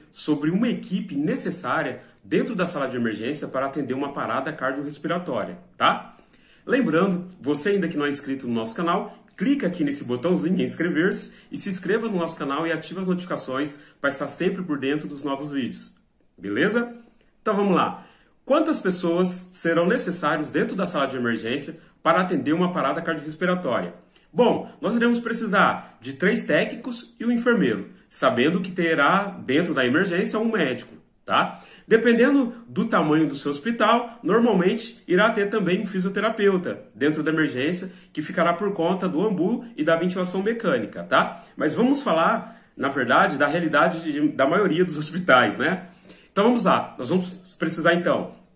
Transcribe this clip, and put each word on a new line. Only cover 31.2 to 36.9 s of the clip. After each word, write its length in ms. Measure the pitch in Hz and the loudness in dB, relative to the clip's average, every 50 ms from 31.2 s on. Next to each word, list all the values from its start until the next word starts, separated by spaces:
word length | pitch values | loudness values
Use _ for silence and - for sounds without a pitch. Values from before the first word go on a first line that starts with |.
| _ | _
tá? 340 | - 98 131 175 185 - - - - - - - - | -2 0 0 0 0 -4 -12 -18 -20 -20 -12 -2 4
Dependendo 680 | 202 226 233 240 233 233 240 285 285 285 247 233 - - - - | 4 4 6 6 6 6 6 6 6 4 2 0 -2 -8 -14 -8
do 180 | 123 - 233 | -4 -2 -2
tamanho 420 | 226 214 185 160 151 151 160 160 143 | 0 2 2 2 4 4 4 2 2
do 80 | 135 | 0
seu 160 | - - 143 | -4 -4 -4
hospital, 680 | 143 - - 226 233 - 226 214 233 240 247 - - - - | -6 -4 -4 -4 -2 2 4 4 4 4 2 -2 -10 -6 -2
normalmente 800 | 156 196 233 233 247 208 180 170 190 226 226 - - - - - - | 0 2 4 4 4 4 4 2 2 0 -2 -4 -8 -12 -10 -4 0
irá 220 | 175 180 214 226 | 2 4 4 4
ter 180 | 226 208 202 196 | 2 0 -2 0
também 320 | 220 220 190 175 180 208 | 0 0 0 0 0 0
um 40 | 214 | -2
fisioterapeuta 1000 | - - 190 180 190 185 208 196 226 226 - 202 196 190 180 175 - - - - - | -2 -2 -2 -2 -2 -2 -2 -2 -2 0 2 2 4 4 2 0 -4 -8 -8 -12 -16